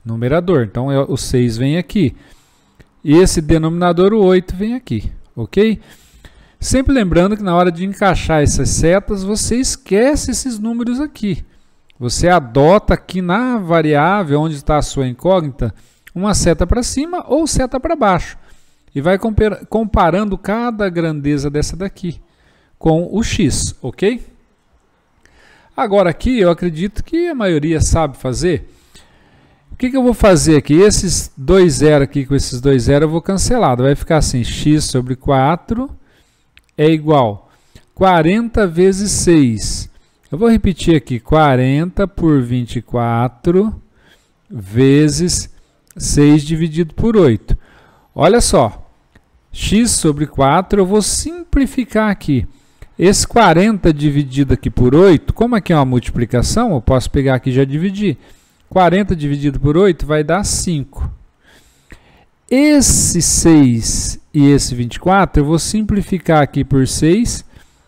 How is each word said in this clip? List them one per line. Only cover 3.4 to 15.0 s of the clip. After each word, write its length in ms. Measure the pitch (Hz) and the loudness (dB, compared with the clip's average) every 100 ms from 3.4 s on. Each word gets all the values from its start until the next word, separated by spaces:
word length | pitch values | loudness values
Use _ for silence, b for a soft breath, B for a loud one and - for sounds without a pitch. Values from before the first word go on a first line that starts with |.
| 156 160 156 170 180 170 190 | 0 0 0 0 0 2 2
o 100 | 220 | 4
oito, 320 | 185 185 175 | 4 2 0
vem 200 | 185 214 | -6 -6
aqui, 360 | 262 - 107 - - - | -6 -6 -6 -6 -10 -16
ok? 460 | - 110 196 220 196 b b b b b b b b | -12 -4 0 0 -2 b b b b b b b b
Sempre 320 | - 254 269 | -4 -2 0
lembrando 440 | 269 185 165 190 214 | 0 0 2 0 -2
que 60 | |
na 120 | 196 175 | -2 0
hora 160 | 180 | 0
de 140 | 170 196 | -2 -6
encaixar 560 | 196 196 160 - 156 | -2 0 0 0 0
essas 280 | 139 - 127 | 0 0 -2
setas, 540 | - 160 196 - 202 | 0 2 0 -2 -6
você 320 | 190 208 - 233 | -4 -4 -2 -2
esquece 760 | 262 - - 196 262 294 - | -4 -6 -2 0 2 0 -4
esses 280 | 226 269 214 | -6 -6 -6
números 400 | 220 233 240 247 | -6 -4 -4 -4
aqui. 460 | 294 - 208 151 - _ _ _ _ - | -6 -6 -6 -6 -8 _ _ _ _ -10
Você 280 | 120 - 170 | -6 0 2
adota 680 | 180 123 131 151 202 - 180 | 2 0 2 4 4 2 -2
aqui 260 | - 185 | -4 -6
na 360 | 180 196 254 233 | -2 -2 -2 -4
variável 840 | 170 170 156 143 160 208 160 147 | 0 0 2 2 2 0 0 -2
onde 140 | 160 143 | -2 -4
está 220 | - 151 | -2 -2
a 40 | |
sua 260 | - 139 | -2 -4